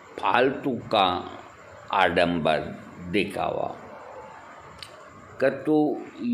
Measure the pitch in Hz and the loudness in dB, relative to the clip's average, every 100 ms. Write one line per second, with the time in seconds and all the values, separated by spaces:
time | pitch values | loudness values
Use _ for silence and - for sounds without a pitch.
0 | - - 101 110 131 139 147 117 110 110 | -16 -4 0 4 4 2 -4 -4 0 4
1 | 92 90 - - - - - - - 95 | 4 2 -4 -12 -16 -20 -20 -18 -2 4
2 | 90 87 85 87 78 76 73 - - - | 4 6 4 4 2 0 -2 -10 -16 -14
3 | 87 101 87 90 80 - - - - - | -4 -2 -2 -2 -4 -2 -4 -8 -14 -18
4 | - - - - - - - - - - | -16 -16 -16 -18 -20 -20 -20 -18 -18 -18
5 | - - - - 131 - 156 151 147 113 | -20 -20 -18 0 0 0 2 2 2 -2
6 | - - 120 | -8 -6 0